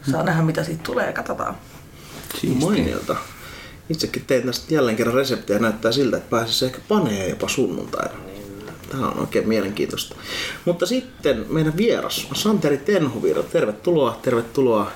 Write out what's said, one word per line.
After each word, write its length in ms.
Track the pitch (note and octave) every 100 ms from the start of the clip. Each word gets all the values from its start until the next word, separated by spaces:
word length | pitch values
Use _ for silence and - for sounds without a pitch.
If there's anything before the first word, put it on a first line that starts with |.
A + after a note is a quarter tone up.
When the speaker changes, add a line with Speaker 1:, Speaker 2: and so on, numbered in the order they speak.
| C#3
Speaker 1:
Saa 80 | D#3
Speaker 2:
Hmm. 60 | E3+
Speaker 1:
nähdä, 160 | D#3+
mitä 220 | D#3+ D#3
siitä 200 | D#3+ D#3+
tulee, 300 | - - D#3+
katsotaan. 420 | - - - - - - - - - - - - -
Speaker 2:
Siistiä. 280 | - B2+ E3
Speaker 3:
Mainiota. 460 | G#3 - G#1+ - - - - - - - - -
Itsekin 340 | D#3+ - - -
tein 180 | C3 B2+
tästä 280 | A#2+ -
jälleen 240 | D#3 B2 A2
kerran 180 | A#2 B2
reseptiä, 440 | C3+ A2 - G#2
näyttää 320 | A2+ G#2+ A2+
siltä, 260 | B2 C3 E2+
että 120 | -
pääsisi 360 | A#2 A2+ - C3
ehkä 140 | - -
paneen 420 | G#3+ D3 G2+ F#2+
jopa 180 | - -
sunnuntaina. 680 | - A2 - - - - - - - - - - - -
Tää 80 | C3+
on 200 | A2 -
oikein 280 | - - G#2+
mielenkiintoista. 680 | A2 F#2+ G#2 - - - - - - - - F3
Mutta 200 | F3 -
sitten 600 | B3+ B3+ - D3+ A2+ -
meidän 280 | D#3 D#3 D#3
vieras, 500 | A3+ B2 - - -
Santeri 440 | - G#3 G3+ D#3 C#3
Tenhovirta. 640 | - G3 C#3+ A2+ F2 D#2
Tervetuloa, 760 | - E3 A#2 G#2 F3 E3 B2+ A2
tervetuloa. 680 | - A#2+ A#2 C#3 C3 A2 A2